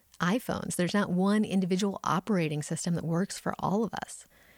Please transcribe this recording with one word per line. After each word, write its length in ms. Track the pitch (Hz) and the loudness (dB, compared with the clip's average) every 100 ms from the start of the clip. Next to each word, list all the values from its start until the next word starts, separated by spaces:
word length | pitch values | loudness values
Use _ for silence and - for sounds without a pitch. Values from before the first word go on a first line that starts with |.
| _ - | _ -2
iPhones. 560 | 175 247 - - - - | 0 0 -2 -4 -4 -2
There's 180 | 175 | 2
not 160 | 208 190 | 2 2
one 340 | 175 196 214 | 2 4 4
individual 540 | 214 196 180 190 202 - | 2 2 2 0 0 -2
operating 580 | - 165 - 185 156 147 | 0 0 2 0 2 -2
system 320 | - 165 175 | -4 -4 -2
that 100 | 170 | -2
works 360 | 160 170 202 - | 0 0 -2 -4
for 160 | 180 - | -6 -2
all 240 | 160 202 | 0 0
of 100 | 214 | -2
us. 320 | - - - - - - | -4 -10 -14 -20 -20 -20